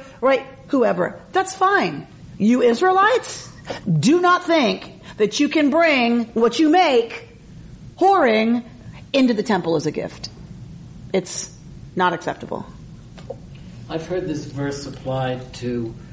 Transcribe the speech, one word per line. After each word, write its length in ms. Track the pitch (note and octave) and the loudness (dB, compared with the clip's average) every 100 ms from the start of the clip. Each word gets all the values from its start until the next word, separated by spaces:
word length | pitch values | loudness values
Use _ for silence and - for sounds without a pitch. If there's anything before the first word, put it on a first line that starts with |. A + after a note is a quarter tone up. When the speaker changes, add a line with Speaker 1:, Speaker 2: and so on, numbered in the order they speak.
| - - | -12 -2
Speaker 1:
right, 240 | B3+ C4+ - - - | 0 0 -2 -16 -4
whoever. 520 | C#4 G#3+ F3+ E3+ - - | 2 2 2 -2 -6 -4
That's 200 | F#4 F#4 | -2 -2
fine. 540 | - F#4+ G4+ F#3+ D3 D#3+ - - - | 0 2 2 0 -4 -12 -18 -18 -2
You 240 | G3+ B3 | 2 4
Israelites, 880 | A#3+ A#3 F#4 F#4 G#4 B4+ - - - - - - - | 4 4 4 4 4 2 -2 -10 -14 -18 -14 -8 -2
do 360 | D#3 E3+ F4 | 2 4 4
not 240 | F4+ F4 F4 | 4 2 2
think 440 | E4 A3 F#3+ - - - - | 2 2 -2 -8 -18 -16 -2
that 240 | G#3 - | 0 2
you 80 | D4 | 0
can 200 | E4 D4 | 2 2
bring 540 | D#4 E4 C#4 A#3 A#3+ A3+ | 4 4 2 2 0 0
what 300 | A3+ A#3 A#3 | 0 2 4
you 120 | D#4 | 4
make 580 | F4 E4+ B3 A3+ - - - - - - - - - | 6 4 2 0 -6 -16 -20 -20 -20 -20 -18 -20 2
whoring 640 | F#4 F#4+ C4 A3 A3+ A#3+ A#3 - - - - | 4 6 4 4 2 0 -4 -14 -20 -20 -2
into 220 | C#4 B3+ | 2 4
the 100 | G#3+ | 2
temple 320 | G#3 F#3+ E3 E3 | 2 0 2 0
as 100 | D3+ | -2
a 60 | |
gift. 380 | - E3+ - - - - - - - - - - | -4 -8 -10 -16 -16 -18 -18 -18 -18 -18 -18 -6
It's 420 | F#3+ F3+ - - - - - - | -4 -4 -8 -12 -16 -20 -20 -10
not 200 | - F3+ | -2 0
acceptable. 520 | E3+ - - - - - - - - - - - - - - - - - | 0 -6 -8 -8 -10 -10 -18 -20 -20 -20 -18 -16 -16 -18 -18 -18 -18 -10
Speaker 2:
I've 180 | D#3+ - | -10 -6
heard 180 | F3+ D3+ | -6 -4
this 200 | C#3+ A#2+ | -6 -8
verse 400 | C3 C#3+ C#3 - | -6 -6 -6 -10
applied 680 | B2+ C3 C3 B2+ B2 - - | -10 -6 -4 -4 -6 -10 -10
to 380 | A#2+ A#2+ A2+ - - | -6 -6 -6 -10 -16